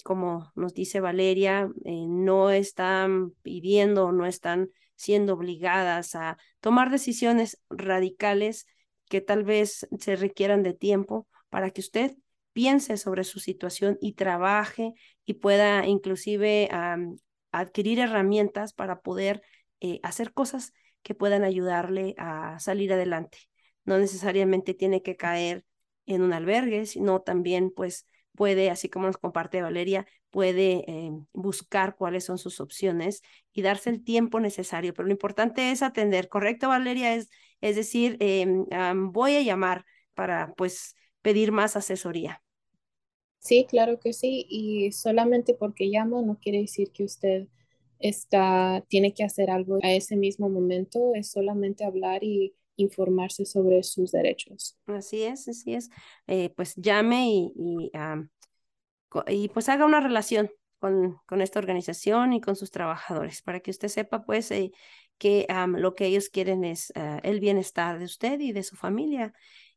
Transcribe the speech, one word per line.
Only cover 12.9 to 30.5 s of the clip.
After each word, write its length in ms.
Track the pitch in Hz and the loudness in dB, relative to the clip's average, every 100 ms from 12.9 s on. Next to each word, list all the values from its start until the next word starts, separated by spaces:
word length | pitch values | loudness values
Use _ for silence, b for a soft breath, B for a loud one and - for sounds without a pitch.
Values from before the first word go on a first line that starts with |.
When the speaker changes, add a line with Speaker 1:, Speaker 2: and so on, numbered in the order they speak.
| 208 | -4
Speaker 1:
sobre 260 | 196 185 | -2 -4
su 160 | 185 190 | -4 -8
situación 600 | - 185 180 - 202 202 | -10 -6 -8 -2 0 0
y 120 | 214 | -4
trabaje 800 | - 190 175 185 208 214 - 226 226 b b | -2 -2 0 2 2 -2 -6 -8 -8 b b
y 120 | - 202 | -10 -2
pueda 500 | 202 202 208 202 190 | 4 6 6 4 2
inclusive, 840 | 196 190 185 - 208 214 208 202 | 0 0 -4 -2 0 2 4 2
am, 460 | 180 175 175 175 - _ _ _ | 0 -2 -4 -6 -10 _ _ _
adquirir 480 | 170 185 - 208 233 | -4 -2 -2 0 2
herramientas 720 | 247 214 190 214 208 202 214 | 2 2 4 4 2 -2 -8
para 280 | - 196 180 | -8 -6 -6
poder, 420 | 190 185 196 202 b b _ _ | -6 -2 -2 -4 b b _ _
eh, 200 | 185 - | -8 -6
hacer 320 | 175 - 226 | -8 -8 -6
cosas 400 | - 269 262 - _ _ _ | -2 -2 -4 -12 _ _ _
que 100 | - | -12
puedan 300 | 214 202 202 | -2 2 2
ayudarle 720 | 196 185 180 175 180 190 190 - | 2 0 0 -2 -2 -4 -4 -6
a 400 | 170 156 160 165 | -10 -8 -10 -8
salir 340 | - 196 196 | -4 -2 0
adelante. 440 | 185 180 165 - - _ _ _ _ - | 0 0 -4 -6 -16 _ _ _ _ 0
No 140 | 190 | 2
necesariamente 720 | 196 190 196 190 190 185 190 | 2 0 0 2 4 2 0
tiene 300 | 185 190 190 | -2 0 0
que 120 | 190 180 | -2 -4
caer 500 | 170 170 175 180 - _ _ _ - | -2 -2 -2 -4 -12 _ _ _ -4
en 160 | 190 | 2
un 120 | 180 | 2
albergue, 520 | 165 170 226 254 214 214 | 2 2 2 2 -2 -4
sino 360 | 180 196 190 | -2 0 0
también, 500 | 190 180 180 180 185 | 0 -2 0 0 0
pues, 360 | 185 185 - - _ _ - | -2 -6 -8 -16 _ _ 0
puede, 340 | 202 190 190 | 2 4 2
así 200 | 175 - | 0 -6
como 160 | 185 190 | -2 -2
nos 120 | 190 | -2
comparte 440 | 175 165 165 185 | -4 -4 -4 -4
Valeria, 460 | 165 175 175 190 196 b _ | -2 -2 -2 -2 -4 b _
puede, 540 | 190 185 | 0 2